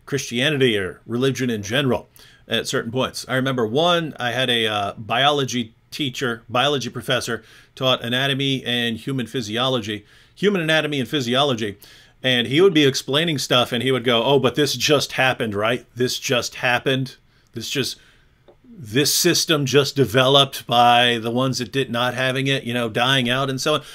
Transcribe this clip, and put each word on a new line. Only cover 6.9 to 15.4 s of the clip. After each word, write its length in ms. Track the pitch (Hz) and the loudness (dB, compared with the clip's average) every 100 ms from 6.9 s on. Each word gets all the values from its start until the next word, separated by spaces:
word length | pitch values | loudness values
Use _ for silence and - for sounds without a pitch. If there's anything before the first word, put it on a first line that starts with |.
professor, 520 | 123 120 120 - 110 - - - | -8 -2 -2 -2 -8 -8 -20 -20
taught 300 | - 131 123 | -2 0 0
anatomy 580 | 117 123 139 135 139 131 120 | -2 -2 -2 -2 -2 -2 -2
and 320 | 120 117 110 | -2 -2 -4
human 280 | 139 135 113 | -6 -6 -4
physiology, 800 | 135 104 113 131 127 110 104 - - _ | -6 -6 -2 0 -2 -4 -8 -10 -20 _
human 260 | - 196 190 | -2 0 0
anatomy 400 | 160 156 147 143 | 0 0 0 -4
and 80 | 120 | -2
physiology, 680 | 151 120 127 147 113 107 95 - - - _ | -2 0 2 2 0 -4 -8 -20 -20 -20 _
and 240 | 127 123 120 | 0 0 2
he 120 | 143 | 4
would 140 | 196 | 6
be 100 | 156 | 6
explaining 540 | 139 131 - 143 170 135 | 4 2 -2 0 0 -2
stuff 340 | - 127 113 | 2 2 2
and 100 | 120 | 0
he 80 | 131 | 0
would 140 | 131 | 0
go, 180 | 123 117 | 2 2
"Oh, 160 | 127 139 | 4 4
but 180 | 120 - | 4 2
this 200 | 143 123 | -2 0
just 360 | - 139 - | 0 0 0
happened, 420 | - 131 123 | 0 0 0